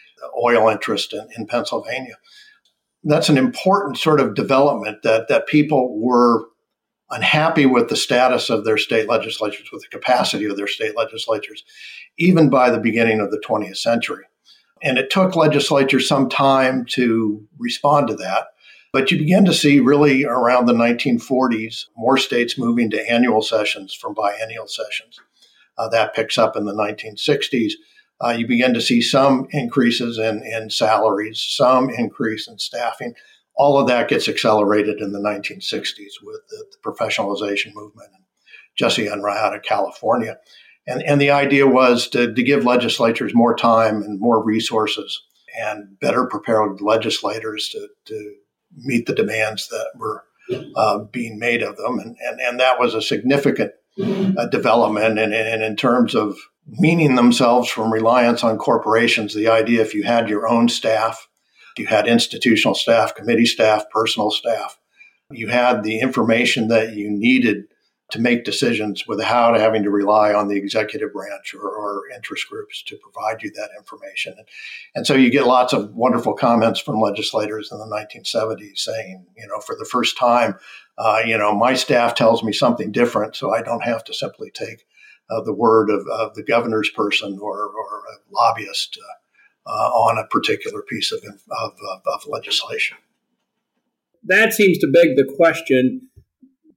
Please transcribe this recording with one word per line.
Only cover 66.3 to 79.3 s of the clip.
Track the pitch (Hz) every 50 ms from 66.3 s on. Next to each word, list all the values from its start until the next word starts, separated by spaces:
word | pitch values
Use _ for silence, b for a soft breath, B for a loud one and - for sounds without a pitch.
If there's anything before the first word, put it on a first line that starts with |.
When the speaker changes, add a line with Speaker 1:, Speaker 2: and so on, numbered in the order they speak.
| 113 117 127 120 - 127 110 110
Speaker 1:
that | 117 113 110 113 110
you | 104 101 104
needed | 104 101 107 123 131 127 123 113 101 98 95 _ _ _ _ _ _ _ _ -
to | - 113
make | 113 123 123 120 -
decisions | 107 101 - 139 120 117 104 107 107 98 - - -
without | 107 101 110 110 117 120 117 117 120 110
having | 107 110 110 110
to | 101 101
rely | 101 101 101 101 104 107 107 104
on | 104 104 104 101
the | 101
executive | 101 98 101 101 110 107 104 - 104 107 -
branch | - 98 95 101 101 - - - -
or, | - 104 98
or | 92 107 107 101 101 98 98 - -
interest | 104 - - 101 - - -
groups | 104 110 104 - - - -
to | - - -
provide | _ - - - 107 110 113 110
you | 110 104 -
that | - 107 101 -
information. | 107 - - - - - 98 95 - - - - -
And, | - B B B B B B B B B B
and | 127 - -
so | 143
you | 135 131 120
get | 113 139 - 120
lots | 127 127 127 - -
of | 113 104 104 -
wonderful | 113 117 123 120 120 117 113 -
comments | - - 120 117 117 110 113 104 -
from | - - 123 107
legislators | 110 101 101 107 107 - - 110 107 104 107 110 104 -
in | 117 107
the | 107 107
nineteen | 104 104 107 107 - 117 -
seventies | - - 117 110 113 113 98 107 104 95 - -
saying, | 110 95 92 92 92 95 92 - _